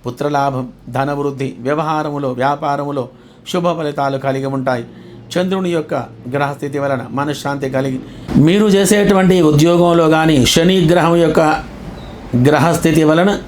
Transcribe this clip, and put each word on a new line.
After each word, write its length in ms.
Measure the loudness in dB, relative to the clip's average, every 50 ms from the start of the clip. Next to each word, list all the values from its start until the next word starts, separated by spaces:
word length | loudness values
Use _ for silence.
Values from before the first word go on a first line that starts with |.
| -10
పుత్రలాభం, 640 | -10 -8 -6 -4 -2 -2 0 -2 -2 -2 -4 -8 -8 -14 -18 -18 -8
ధనవృద్ధి, 640 | -4 -4 -4 -2 -4 -4 -4 -4 -4 -4 -8 -8 -8 -6
వ్యవహారములో, 720 | -4 -4 -2 -2 -2 -2 -4 -4 -4 -4 -6 -4 -4 -6
వ్యాపారములో 760 | -4 -2 -2 -2 -2 -2 -2 -4 -4 -4 -4 -6 -6 -6 -6 -8 -12 -20 -20 -20 -20 -20 -14
శుభ 200 | -6 -6 -2 -2 -2 -2
ఫలితాలు 400 | -2 -4 -6 -4 -2 -4 -2 -2
కలిగి 280 | -4 -4 -4 -4 -2 -4
ఉంటాయి. 400 | -4 -6 -4 -2 -2 -4 -4 -6 -10 -16 -20 -20 -20 -20 -20 -18 -6 -4
చంద్రుని 320 | -2 -2 -2 -2 -2 -2 -2
యొక్క 240 | -2 -4 -4 -4 -6 -6 -6 -8 -14 -16 -14 -8
గ్రహస్థితి 500 | -4 -4 -4 -4 -4 -6 -8 -6 -4 -4
వలన 260 | -2 -2 -4 -4 -6 -8
మనశ్శాంతి 580 | -6 -6 -4 -4 -6 -6 -4 -6 -6 -4 -6 -4
కలిగి 300 | -2 -2 -2 -2 -4 -6 -10 -12 -18 -16 -10 0 2
మీరు 280 | 4 4 6 4 4 4
చేసేటువంటి 760 | 4 4 4 4 4 2 2 4 4 4 4 4 4 4 4
ఉద్యోగంలో 680 | 4 4 4 4 4 4 4 4 4 4 4 4 4 4
కానీ 360 | 4 4 4 2 4 4 2
శని 420 | 2 2 2 4 4 4 4 4
గ్రహం 280 | 4 4 4 4 2 2
యొక్క 480 | 2 2 2 2 2 2 2 0 -2 -6 -12 -16 -16 -16 -14 -14 -14 -16 -16 -18 -18 -12 -4 0
గ్రహస్థితి 680 | 2 4 4 4 4 2 2 0 2 0 2 2 4 4
వలన 340 | 4 4 4 4 2 0 -2 -6